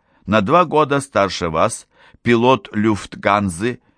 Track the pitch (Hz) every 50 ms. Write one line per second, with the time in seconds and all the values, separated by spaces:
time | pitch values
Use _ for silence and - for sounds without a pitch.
0 | _ _ _ _ _ - 101 110 101 98 147 175 180 147 151 151 151 131 143 139
1 | 135 - - 107 98 95 87 - 90 85 80 80 92 113 - - - _ _ _
2 | _ _ _ _ - 117 120 113 113 127 131 131 - - - 107 104 110 107 95
3 | - - - - - 104 101 104 101 98 85 80 104 120 120 120 _ _ _